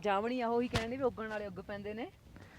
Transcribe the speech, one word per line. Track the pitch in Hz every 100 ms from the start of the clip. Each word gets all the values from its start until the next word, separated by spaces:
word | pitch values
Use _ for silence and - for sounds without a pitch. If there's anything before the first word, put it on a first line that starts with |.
ਜਾਮਣੀ | 208 196 226 254
ਆ, | 233
ਉਹੀ | 240 247
ਕਹਿਣ | 233 226
ਡਈ | 254
ਵੀ |
ਉੱਗਣ | 262 190 220
ਵਾਲੇ | 214 208
ਉੱਗ | 185
ਪੈਂਦੇ | 196 202 202
ਨੇ। | 214 302 - - - -